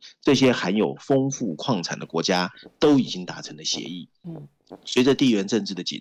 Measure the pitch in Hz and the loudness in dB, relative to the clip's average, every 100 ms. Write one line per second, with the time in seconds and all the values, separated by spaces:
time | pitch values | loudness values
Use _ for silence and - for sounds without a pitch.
0 | - _ - 131 127 117 90 107 78 69 | -12 _ 2 6 4 4 0 0 0 -2
1 | - 135 135 - 113 76 - 101 85 73 | 0 2 0 -2 -6 -6 -4 -4 -4 -10
2 | - 80 85 90 90 - - - 151 139 | -8 -4 0 0 -2 -6 -16 2 4 4
3 | - 92 87 82 - 76 80 - - 87 | 2 -4 -10 -12 -14 -10 -8 -6 -8 -12
4 | - _ 175 160 147 _ - 92 - 123 | -14 _ -16 -16 -18 _ -20 -18 -4 2
5 | 127 131 135 104 95 110 98 90 87 - | 4 4 4 2 0 -2 -2 -8 -8 -10